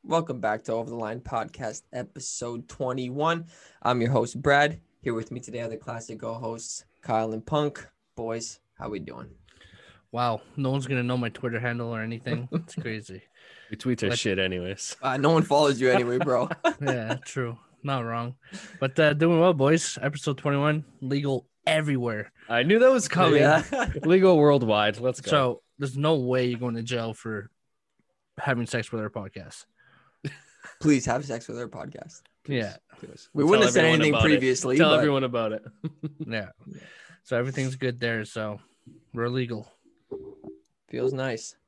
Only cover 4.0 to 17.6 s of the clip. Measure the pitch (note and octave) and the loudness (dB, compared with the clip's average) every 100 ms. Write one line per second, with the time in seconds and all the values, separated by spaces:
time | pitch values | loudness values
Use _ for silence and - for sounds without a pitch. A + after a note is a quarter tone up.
4 | A#2 C3 A2+ B2 C#3+ C#3+ D3 D#3+ _ _ | 2 2 0 -2 4 4 4 0 _ _
5 | - A2+ G#2+ A#2+ - A#2 A#2 A2 - A#2 | -6 -4 -6 -12 -10 -10 -8 -10 -10 -12
6 | A2+ G#2+ A#2 A2+ A#2 A2+ - - _ _ | -12 -10 -10 -8 -8 -10 -12 -14 _ _
7 | - A2 A2 A2 - D3+ D3 C#3+ - _ | -2 -2 0 -6 -2 -2 -2 -6 -20 _
8 | _ - A2+ A2+ - - _ _ - G2+ | _ -10 -8 -8 -10 -16 _ _ -10 -10
9 | - A#1+ - - _ _ - - - _ | -10 -14 -18 -20 _ _ -20 -20 -20 _
10 | _ A#2 B2 A2 - - C3 C#3 C3 C3 | _ -2 -2 -2 -8 -4 -2 -2 -2 -2
11 | B2 B2 A#2 - B2 A#2 A#2+ A#2+ A#2 A2+ | -2 -2 -4 -6 -6 -4 -4 -4 -6 -6
12 | A2 A#2 C3 A#2+ B2+ D#3 E3 - A#2+ A2 | -6 -8 -6 -6 -4 -6 -6 -10 -8 -10
13 | G#2 F#2 _ _ - - - G#2+ B2+ A#2+ | -12 -18 _ _ -20 -20 -16 -6 -2 0
14 | G2+ A#2 A2+ F#2+ F#2+ F2+ F2+ G2 - - | 0 0 0 0 0 -2 -6 -8 -10 -6
15 | C3 C3 C#3+ E3 D#3 C#3+ D3 B2 B2+ B2+ | -4 2 4 4 4 4 4 4 4 4
16 | A#2+ B2 D3 B2 - - - D#4 C#3 B2 | 2 0 2 0 0 0 -2 0 -4 -2
17 | A2 A#2+ - C3+ A#2+ A#2 | -4 -8 -8 -6 -6 -8